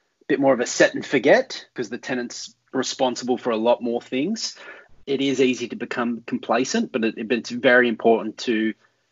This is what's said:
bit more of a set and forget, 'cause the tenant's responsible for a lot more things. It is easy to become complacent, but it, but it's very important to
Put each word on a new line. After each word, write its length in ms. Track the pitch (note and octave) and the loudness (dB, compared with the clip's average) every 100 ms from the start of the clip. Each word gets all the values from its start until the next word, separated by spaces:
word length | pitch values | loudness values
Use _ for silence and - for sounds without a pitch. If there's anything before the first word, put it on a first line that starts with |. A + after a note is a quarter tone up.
| _ _ _ | _ _ _
bit 120 | C3+ | 2
more 140 | C#3 | 4
of 60 | B2 | 2
a 80 | A#2+ | 0
set 260 | - D3+ | 2 2
and 120 | C3+ - | 2 -2
forget, 600 | C#3 A#2+ G#3+ - - - | 0 4 4 2 -10 -14
'cause 160 | - A2 | -10 -8
the 80 | A#2 | -8
tenant's 560 | - B2+ A#2+ - - _ _ | -6 -6 -6 -10 -16 _ _
responsible 640 | C3+ B2 - C3 A#2 B2 A#2+ | -4 -4 0 -2 -2 -2 -2
for 120 | B2+ | 0
a 80 | A2 | 0
lot 240 | A2+ A#2+ | 2 0
more 200 | A#2+ A#2+ | 0 -6
things. 540 | - C3 D#3+ A3+ - - - - - - - | -4 -4 -2 -4 -8 -12 -20 -20 -20 -20 -6
It 120 | C3+ | -2
is 220 | C#3 B2+ | 0 2
easy 260 | C3 A#2+ A#2+ | 2 2 -4
to 80 | A2 | -8
become 460 | A#2+ - A#2+ A2+ - | -8 -4 -4 -4 -6
complacent, 640 | A#2+ - A#2 C3 A3+ A#3 | -6 0 0 0 -2 -2
but 120 | B2 | -2
it, 240 | A2 - A2 | -2 -2 -4
but 120 | A#2+ | -4
it's 100 | - | -4
very 400 | A#2+ B2+ B2 B2 | 0 4 6 4
important 480 | A2 A#2 A2+ G#2+ - | 2 4 4 0 -6
to 340 | - A2 A2 G#2 _ _ _ | -2 0 0 -4 _ _ _